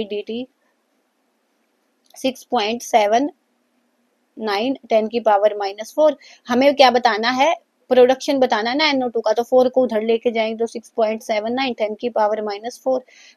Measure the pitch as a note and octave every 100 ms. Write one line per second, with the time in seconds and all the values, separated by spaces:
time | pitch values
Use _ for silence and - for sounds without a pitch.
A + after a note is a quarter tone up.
0 | G#3 G#3 G3+ A3+ C4 _ _ _ _ _
1 | _ _ _ _ _ _ _ _ _ _
2 | _ - C4 - - B3 G#3 A#3+ - A#3
3 | G#3 A3+ D4 - _ _ _ _ _ _
4 | _ _ _ - A3 G3+ B3 C4+ - A3+
5 | G#3+ A#3 A3 G3+ G#3 G#3 G3 G3+ A3 -
6 | D#4 D4 - - - B3 C#4 C#4 C4 A#3+
7 | A#3+ G#3 A3+ B3+ D4 E4+ _ _ - B3+
8 | B3 C4 - C#4 B3 A3 A3+ C4+ D#4 C4+
9 | B3 A#3 G#3+ A3 A#3 B3+ B3+ C4 B3+ A3
10 | A3+ A3+ B3 A3+ A3 A3 A3+ A#3 - -
11 | G#3+ A3 - G#3+ A3 B3+ C4+ A#3+ G#3+ G#3+
12 | A#3+ A3+ G#3 G#3+ G#3+ G3+ A3+ - C4 B3+
13 | - _ -